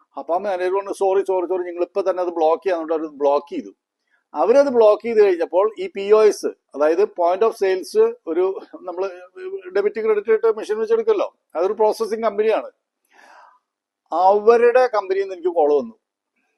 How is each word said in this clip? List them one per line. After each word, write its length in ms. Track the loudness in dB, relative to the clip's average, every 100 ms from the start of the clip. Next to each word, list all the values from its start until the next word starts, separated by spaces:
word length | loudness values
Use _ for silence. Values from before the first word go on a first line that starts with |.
| _ -16
അപ്പൊ 160 | -6
ആ 40 | -4
മാനേജർ 380 | -2 -4 -2 -2
പറഞ്ഞു, 160 | -4
"സോറി, 300 | -2 0 0
സോറി, 240 | 0 -2 -2
സോറി, 160 | -4
നിങ്ങൾ 200 | -6 -6
ഇപ്പൊ 280 | -4 -2 -2
തന്നെ 120 | -2
അത് 80 | -4
ബ്ലോക്ക് 320 | 0 0 0
ചെയ്യാന്നുണ്ട്." 320 | -2 -4 -2
അവരത് 160 | -4 -6
ബ്ലോക്ക് 420 | -2 0 0 -2
ചെയ്തു. 240 | -10 -12 -18 _ _ _ _ _
അവരത് 340 | -4 2 4 4
ബ്ലോക്ക് 340 | 4 4 4
ചെയ്ത് 220 | 0 2
കഴിഞ്ഞപ്പോൾ 500 | 2 2 0 0 0 -2
ഈ 80 | -10
പി 260 | -8 2
ഒ 100 | 4
എസ്, 220 | 4 2 -6
അതായത് 580 | -10 _ -2 0 2
point 380 | 0 0 -2 2
of 80 | 0
sales, 640 | 0 -2 -2 -2 0 0 0 -6
ഒരു 340 | -2 -2 -4 -12
നമ്മള് 360 | -16 -12 -8 -8 -8 -20 -16 -12 -12 -6
ഡെബിറ്റ് 340 | -2 -2 -2
ക്രെഡിറ്റ് 260 | -2 -2 0
ആയിട്ട് 260 | 0 2 -2
മെഷീൻ 220 | -4 -6
വെച്ചെടുക്കല്ലോ, 580 | -2 -2 0 -2 -2 -8 _
അതൊരു 180 | -4 -4
പ്രോസസ്സിംഗ് 520 | 0 0 0 -6 -4
കമ്പനിയാണ്. 460 | -4 -2 0 0 -4 _ _ _ _ _ _ -20 -20 _ _ _ _ _ _
അവരുടെ 720 | 2 4 4 4 6 6 4 2
കമ്പനിയിൽ 360 | 0 -2 -4
നിന്ന് 120 | -4
എനിക്ക് 140 | -4 -2
കോൾ 260 | 2 2 2
വന്നു, 160 | 0 -12 _ _ _ _ _